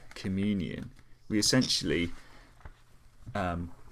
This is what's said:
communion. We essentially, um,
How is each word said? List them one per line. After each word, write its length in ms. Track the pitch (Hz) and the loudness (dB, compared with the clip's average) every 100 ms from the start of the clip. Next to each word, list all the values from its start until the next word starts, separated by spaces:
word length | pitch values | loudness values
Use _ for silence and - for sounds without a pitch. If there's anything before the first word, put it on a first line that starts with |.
| - - | -16 -8
communion. 800 | 101 95 104 98 62 - - - - - - | -2 0 2 2 0 -4 -8 -14 -20 -16 -2
We 120 | 107 | 2
essentially, 720 | - 127 123 - 90 80 85 - - - - - - - - - - - - 104 | 6 6 4 2 2 2 0 -4 -12 -20 -20 -18 -18 -18 -20 -20 -20 -18 -8 -2
um, 360 | 90 85 87 - - | -2 -2 -4 -10 -16